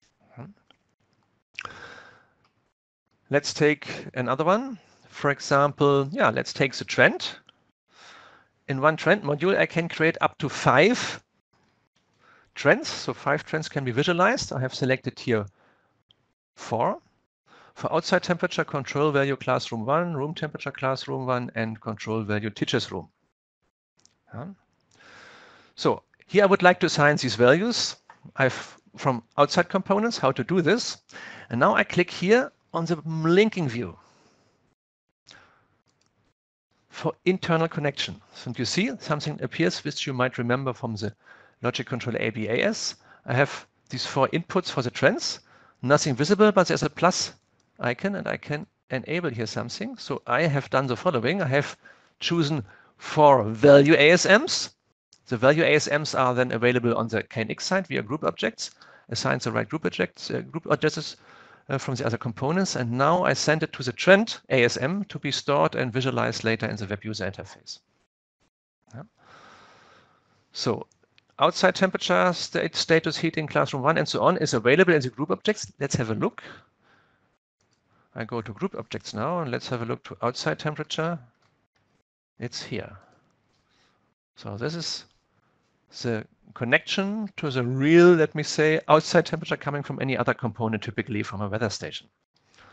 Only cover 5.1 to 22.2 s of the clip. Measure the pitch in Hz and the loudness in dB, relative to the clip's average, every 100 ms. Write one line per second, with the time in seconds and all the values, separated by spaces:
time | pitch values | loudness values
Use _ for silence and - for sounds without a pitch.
5.1 | - 143 139 - 139 143 - 143 139 139 | -4 -2 -2 0 2 2 2 4 4 2
6.1 | 233 151 127 - - 139 - - - 147 | 0 0 0 -4 -2 -2 -4 -4 4 4
7.1 | 349 - - _ _ _ _ _ _ - | 2 -6 -12 _ _ _ _ _ _ -20
8.1 | - - - _ _ - 131 151 156 156 | -20 -20 -20 _ _ -8 0 0 2 0
9.1 | 208 139 143 175 196 160 165 165 - 160 | 0 0 -2 0 2 0 -2 -4 0 0
10.1 | - 156 - - - 147 127 196 247 - | 2 -2 -2 -8 0 4 6 6 2 -4
11.1 | - - _ _ _ _ _ _ _ _ | -10 -16 _ _ _ _ _ _ _ _
12.1 | _ _ _ _ - 143 233 - - - | _ _ _ _ 0 2 2 0 -8 -8
13.1 | 120 139 147 - 160 156 147 127 120 170 | -6 -4 -4 -4 -8 -6 -6 -2 0 0
14.1 | 175 196 269 - 135 131 - 131 131 123 | 2 2 0 -4 -4 -6 -2 -2 -2 -4
15.1 | - - 110 101 - _ _ _ _ _ | -6 -2 -2 -2 -12 _ _ _ _ _
16.1 | _ _ _ _ - - 113 151 320 - | _ _ _ _ -20 -6 -2 -2 -4 -10
17.1 | _ _ _ _ - - - - 160 - | _ _ _ _ -20 -20 -10 -4 -2 0
18.1 | 180 - 170 180 - 156 147 131 143 151 | 0 0 -2 -2 -2 -4 -6 -4 0 2
19.1 | 139 139 131 - 127 - 117 110 156 175 | 2 0 -2 -2 -2 -2 -6 -2 -2 -2
20.1 | 151 147 - 151 147 143 - 135 131 - | -4 -6 -6 -10 -8 -10 -4 -4 -4 -4
21.1 | 135 127 123 123 113 113 110 113 110 113 | -6 -2 -2 -2 -4 -6 -6 -8 -8 -4
22.1 | 110 | -4